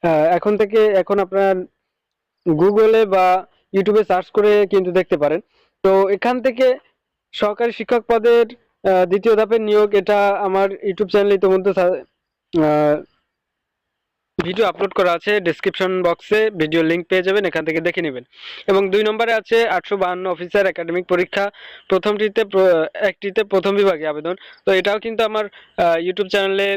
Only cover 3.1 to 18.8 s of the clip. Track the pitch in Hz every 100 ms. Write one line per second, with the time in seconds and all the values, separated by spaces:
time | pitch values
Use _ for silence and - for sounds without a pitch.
3.1 | 190 185 185 190 _ _ 190 196 214 208
4.1 | 180 185 - 208 208 196 196 180 180 180
5.1 | 165 147 160 - _ _ _ 190 190 196
6.1 | 196 233 247 247 233 262 254 _ _ _
7.1 | _ _ - 208 208 233 214 214 240 214
8.1 | 233 226 233 226 247 _ _ 196 185 185
9.1 | 196 208 214 214 226 214 208 208 202 190
10.1 | 208 202 196 202 190 196 196 208 180 202
11.1 | 208 202 196 190 190 190 190 180 170 120
12.1 | _ _ _ _ 170 151 151 151 151 -
13.1 | _ _ _ _ _ _ _ _ _ _
14.1 | _ _ - 165 185 214 - 196 - 180
15.1 | 170 202 208 170 156 196 - 185 185 175
16.1 | 170 - 214 220 202 156 160 160 170 170
17.1 | 185 180 196 190 160 160 160 165 175 165
18.1 | 127 123 - - - - 196